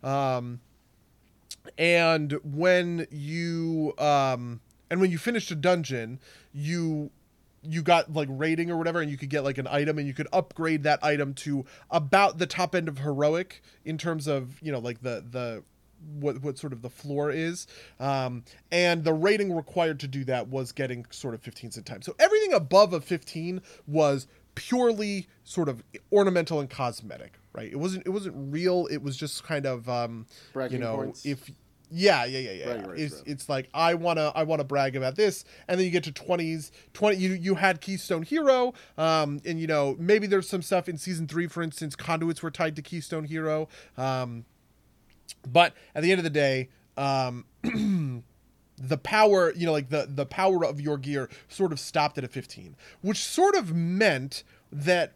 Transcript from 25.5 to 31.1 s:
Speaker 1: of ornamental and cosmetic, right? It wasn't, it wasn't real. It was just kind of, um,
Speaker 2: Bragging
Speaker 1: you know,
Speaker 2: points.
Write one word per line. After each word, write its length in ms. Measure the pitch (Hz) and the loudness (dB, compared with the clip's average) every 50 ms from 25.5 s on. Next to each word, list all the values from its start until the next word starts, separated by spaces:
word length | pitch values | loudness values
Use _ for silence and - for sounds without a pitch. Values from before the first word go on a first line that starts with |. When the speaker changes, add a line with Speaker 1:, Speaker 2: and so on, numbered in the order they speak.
| - - 170 143 | -4 -2 -2 -2
Speaker 1:
of 160 | 127 113 123 _ _ - _ _ | -2 -6 -10 _ _ -20 _ _
ornamental 480 | - 208 202 196 185 175 165 - 165 151 | 4 6 6 6 4 2 0 0 -2 -2
and 100 | 143 131 | -4 -4
cosmetic, 680 | - - 135 123 113 - - 104 - - 64 - _ - _ _ _ | -4 -4 -4 -4 -4 -6 -12 -14 -14 -14 -16 -18 _ -20 _ _ _
right? 180 | - 110 107 | -14 -12 -8
It 40 | - 139 | -6 -4
wasn't, 280 | 151 185 185 185 - | -4 -4 -4 -4 -6
it 60 | 185 | -4
wasn't 240 | 185 208 196 190 90 120 139 135 143 | -6 -4 -6 -8 -10 -8 -10 -6 -4
real. 320 | 160 175 185 180 180 175 | 0 2 4 4 4 2
It 160 | - - 147 | 0 -2 -4
was 160 | - 143 135 123 | -4 -6 -6 -6
just 260 | 156 143 - - - | -6 -8 -8 -10 -6
kind 220 | - 165 147 139 | -4 -4 -2 -2
of, 240 | 139 131 123 113 127 | -2 -4 -4 -4 -4
um, 380 | 123 120 120 117 117 113 110 _ - - - - - | -2 -2 -2 -4 -6 -10 -14 _ -20 -20 -20 -10 -6
Speaker 2:
Bragging 240 | 131 131 127 127 127 | -6 -4 -4 -4 -4
Speaker 1:
you 60 | 120 | -2
know, 100 | 117 110 110 | -2 -2 -2
Speaker 2:
points. 280 | 131 131 | -4 -6